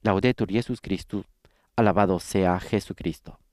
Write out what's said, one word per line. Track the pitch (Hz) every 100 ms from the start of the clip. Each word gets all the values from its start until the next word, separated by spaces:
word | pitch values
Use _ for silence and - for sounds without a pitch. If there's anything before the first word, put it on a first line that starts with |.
Laudetur | 113 95 117 123 95
Jesus | 101 - 120
Christus, | - 95 - 101 - _ _ _ _ -
alabado | 110 92 101 90
sea | - 101 92 90
Jesucristo. | - 107 - 92 87 78 - - _